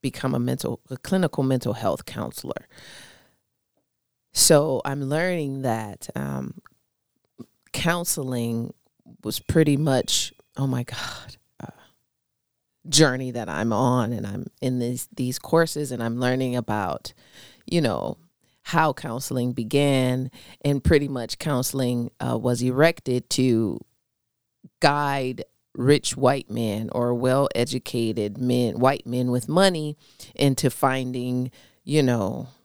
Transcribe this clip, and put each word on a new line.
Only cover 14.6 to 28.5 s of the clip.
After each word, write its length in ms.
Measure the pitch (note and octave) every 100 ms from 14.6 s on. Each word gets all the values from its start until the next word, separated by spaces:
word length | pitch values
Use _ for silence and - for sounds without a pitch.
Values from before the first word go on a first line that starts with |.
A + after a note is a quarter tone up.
in 180 | C3 B2+
these, 300 | A#2+ B2 - -
these 220 | B2+ B2
courses, 520 | - E3 E3 - D3
and 100 | B2+
I'm 180 | A#2 A#2
learning 360 | B2 C3 C3 B2
about, 580 | A2+ G#2+ F#2+ - - _ _ - - -
you 160 | - E3+
know, 380 | C3+ B1+ - - _ _ _ _
how 300 | - E3 D#3
counseling 600 | C3+ C#3 A#2 - B2+ B2
began, 800 | B2 A2 C#3 C#3+ C3+ B2+ B2+ B2+ - - -
and 220 | C#3+ C#3+
pretty 240 | - D#3 C#3+
much 300 | C3+ A2+ -
counseling, 720 | D#3+ C#3 B2 C#3 B2+ B2 A#2+ _
uh, 160 | B2 A#2
was 240 | A#2 A#2+
erected 680 | B2+ B2+ D#3+ E3+ - B2 -
to 500 | - C3 A2+ A2 C#2 - _ _ _ _ _ _ _ - _
guide 640 | D3+ C#3+ C#3+ C#3 C3 B2+ - _ _ -
rich 400 | B2+ D3 - A#2+
white 320 | C3 C3+ -
men 380 | A2+ A2+ G#2 A2+
or 220 | - A#2+
well-educated 1200 | B2 B2+ C3 C#3 - B2 C3 - B2+ A#2 G#2+ G#2 G#2
men, 400 | B2